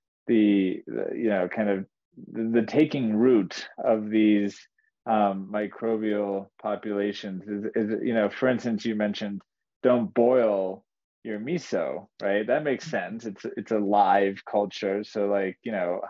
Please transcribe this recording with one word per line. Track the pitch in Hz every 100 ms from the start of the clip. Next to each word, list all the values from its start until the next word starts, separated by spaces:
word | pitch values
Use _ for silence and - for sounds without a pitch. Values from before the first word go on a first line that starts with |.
| _ _ -
the, | 117 104 101 92 - -
the, | - 87 -
you | 113
know, | 98 90
kind | - 104
of | 98 95 _ _ - -
the, | 110 113 113
the | 113
taking | - 151 147 117 107
root | 127 117 90 - - -
of | 120 110 107
these, | 110 107 104 101 - - _ _ _ -
um, | 110 101 98 98
microbial | 104 104 - 113 113 107 104 101 98 98 _
populations? | 107 101 107 101 101 101 104 92 98
Is, | 104 107 113
is, | 107 110
you | 120
know, | 117 104
for | - 127
instance, | 120 123 107 117
you | 107
mentioned | 107 104 104 98 - _ _ _
don't | 127 123 101
boil | - 120 127 110 101 95 98 _ _ _ _
your | 117 107
miso, | 117 175 - 98 71 69 - _
right? | 101 101 110
That | 139
makes | 147 127 -
sense. | 110 90 113 113
It's, | 95 - -
it's | 104
a | 110
live | 98 104 98 101 98 98 -
culture. | 107 101 - 101 98
So, | 104 107 101
like, | 101 95 95
you | 123
know, | 104 87 90